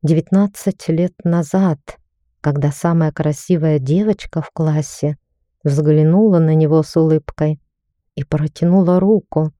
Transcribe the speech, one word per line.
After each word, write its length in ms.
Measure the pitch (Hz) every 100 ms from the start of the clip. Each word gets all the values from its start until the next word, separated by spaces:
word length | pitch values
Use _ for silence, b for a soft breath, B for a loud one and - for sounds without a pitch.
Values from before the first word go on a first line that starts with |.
девятнадцать 840 | 151 160 - 190 202 - - 190 -
лет 260 | 165 180 _
назад, 540 | 175 170 156 190 190 151 - - _ _ _ _
когда 300 | - 143 143
самая 420 | 147 170 170 156
красивая 640 | - 151 143 - 180 156 151
девочка 640 | 131 165 214 208 - -
в 80 | -
классе 680 | - 156 151 147 - 147 151 _ _ _ _
взглянула 760 | 151 139 151 151 156 175 220 180
на 160 | 160
него 280 | 156 156 160
с 140 | 151 -
улыбкой 640 | 160 156 - - 151 156 _ _ _ _ _
и 100 | -
протянула 760 | 135 156 151 - 175 185 175 180
руку. 520 | 190 214 - - 156 -